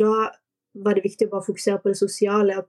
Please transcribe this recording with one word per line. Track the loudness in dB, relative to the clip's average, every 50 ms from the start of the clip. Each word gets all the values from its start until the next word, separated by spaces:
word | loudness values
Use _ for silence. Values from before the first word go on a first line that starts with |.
da | 4 2 2 2 0 -2 -6 _ _ _ _ _ _ _ -12
var | -6 -2 0 0 0
det | 0
viktig | -2 0 0 -2 -2
å | -2
bare | -6 -4
fokusere | -6 -6 -4 -2 -2 -2 0
på | 0 -2 0
det | 0
sosiale | -2 -2 -2 0 0 0 2 2 2 2 0 -2
og | -6